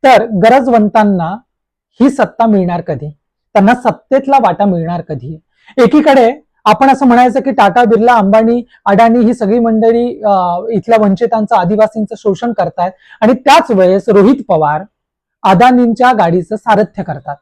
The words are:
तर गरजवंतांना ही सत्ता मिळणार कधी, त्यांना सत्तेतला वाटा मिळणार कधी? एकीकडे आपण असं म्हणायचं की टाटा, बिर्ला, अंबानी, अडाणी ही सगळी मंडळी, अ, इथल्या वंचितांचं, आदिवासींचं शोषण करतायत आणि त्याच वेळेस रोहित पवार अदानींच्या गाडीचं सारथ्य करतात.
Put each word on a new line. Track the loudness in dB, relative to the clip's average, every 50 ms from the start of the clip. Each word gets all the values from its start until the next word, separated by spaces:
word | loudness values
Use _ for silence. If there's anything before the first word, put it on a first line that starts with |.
| 4
तर | 4 2 2 2
गरजवंतांना | -2 -4 0 2 2 2 2 0 0 0 0 0 0 0 0 0 0 0 -2 -4 -6 -10 -12 _ _ _ _ _ _ _ _ _ _ _ _
ही | 0 0
सत्ता | 0 0 -4 -4 -2 _ 0
मिळणार | 0 0 0 0 -2 -4 -6
कधी, | -6 -8 -10 -10 -10 -14 -18 _ _ _ _ _ _ _ _
त्यांना | 0 2 2 0
सत्तेतला | 0 -2 -4 -6 -6 _ _ -2 -2 0 2 0 2
वाटा | 2 0 -2 0 -2
मिळणार | -2 -2 -4 -6 -6 -8 -10
कधी? | -10 _ -12 -12 -12 -14 -16 -18 _ _ _ _ _ _ -2 0
एकीकडे | 0 2 2 2 2 4 2 2 2 0 0 -4 _ _ _ _ _
आपण | -2 0 2 2 0
असं | 2 2 2
म्हणायचं | 2 2 4 2 2 0 -2
की | -4 -4
टाटा, | 0 0 0 0 2 2 0
बिर्ला, | 2 2 2 2 2 2
अंबानी, | 2 2 2 2 2 2 2 0 -2 -4 _ _ _ _
अडाणी | -2 2 2 2 2 2 2
ही | 2 0 0
सगळी | -2 -2 -2 -2 0
मंडळी, | 0 0 0 0 0 0 0 0 -2 -4 -6 -6 -4
अ, | -2 -2 0 -2 -2 -4 -6 -6 -6
इथल्या | -6 -6 -2 0 0 2 2
वंचितांचं, | 0 0 -2 -2 -4 -2 -4 -2 -2 -2
आदिवासींचं | -2 0 0 0 0 0 -2 -2 -6 -8 -8 -10 -8
शोषण | -4 -4 -4 -4 -4 -6 -4
करतायत | -4 -6 -6 -4 -6 -6 -6 -8 _ _ _ -6 _
आणि | 0 0 0
त्याच | 0 2 2 2 2 2 0
वेळेस | 0 0 2 2 2 0 0 0
रोहित | 2 2 4 4 2 0 -2 _
पवार | -2 -2 0 -2 -2 -4 -8 -12 _ _ _ _ _ _ _ _ _ _ _
अदानींच्या | 0 2 4 4 4 4 2 0 0 0 0 0 0 0 0
गाडीचं | 0 0 0 -2 -4 _ -10
सारथ्य | -10 _ -2 0 0 0 -4 _ -14 -12
करतात. | -12 -12 -14 -12 -14 -16 -16